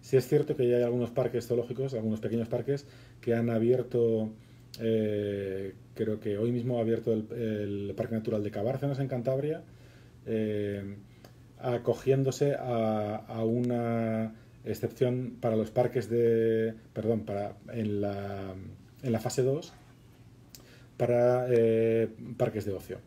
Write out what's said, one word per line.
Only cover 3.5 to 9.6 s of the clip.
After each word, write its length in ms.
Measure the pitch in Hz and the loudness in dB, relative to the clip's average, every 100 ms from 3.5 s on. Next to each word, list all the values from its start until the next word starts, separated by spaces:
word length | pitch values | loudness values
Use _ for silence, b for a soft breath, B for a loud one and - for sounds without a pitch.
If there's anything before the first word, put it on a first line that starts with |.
| 113 113 123 117 120 117 110 110 - B B B - | 2 4 2 2 2 4 2 0 -6 B B B -4
eh, 920 | 117 110 107 104 104 101 98 95 98 - - - | 0 2 2 0 -2 -2 -4 -6 -8 -12 -20 -4
creo 240 | 113 107 | -2 -2
que 180 | 107 101 | -2 0
hoy 140 | 113 | 0
mismo 260 | 123 123 123 | 0 0 0
ha 40 | |
abierto 320 | 113 110 117 | 2 0 2
el, 120 | 110 107 123 | 0 -2 -4
el 540 | 113 107 104 101 101 101 | -2 -2 -2 -4 -6 -4
Parque 200 | 110 113 | -2 -2
Natural 280 | 110 107 | 0 -2
de 80 | 104 | -2
Cabárcenas 480 | 101 107 127 143 135 | -2 -2 -2 -2 -2
en 80 | 131 | -2
Cantabria, 560 | 131 120 131 147 160 | -2 0 0 -2 -4